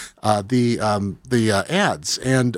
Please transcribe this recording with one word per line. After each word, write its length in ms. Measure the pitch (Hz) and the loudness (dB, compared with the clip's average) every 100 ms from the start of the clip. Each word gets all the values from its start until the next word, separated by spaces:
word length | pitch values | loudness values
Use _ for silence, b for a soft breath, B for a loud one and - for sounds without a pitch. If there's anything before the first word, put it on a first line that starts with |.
| B B | B B
uh, 220 | 107 104 98 | 0 0 2
the, 360 | 127 120 113 | 2 2 2
um, 360 | 107 104 101 87 - | 0 0 -2 -6 -2
the, 240 | 123 110 | 0 2
uh, 140 | 98 - | 0 0
ads. 480 | 180 180 78 - - | 0 0 -2 -6 -4
And 400 | 131 131 123 | 0 2 2